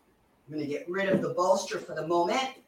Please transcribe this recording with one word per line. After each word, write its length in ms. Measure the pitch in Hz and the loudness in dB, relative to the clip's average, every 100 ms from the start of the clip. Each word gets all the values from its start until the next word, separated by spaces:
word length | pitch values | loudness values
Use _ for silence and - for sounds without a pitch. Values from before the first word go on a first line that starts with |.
| _ _ _ _ - | _ _ _ _ -10
I'm 60 | |
gonna 120 | 151 139 | -6 -4
get 240 | 143 - | -4 -4
rid 200 | 185 196 | -2 2
of 120 | - | 2
the 80 | - | 2
bolster 500 | - 185 190 - - | 0 4 4 2 -8
for 160 | - 160 | -6 -8
the 120 | 156 | 0
moment. 440 | 175 175 247 262 - | 2 2 2 -2 -6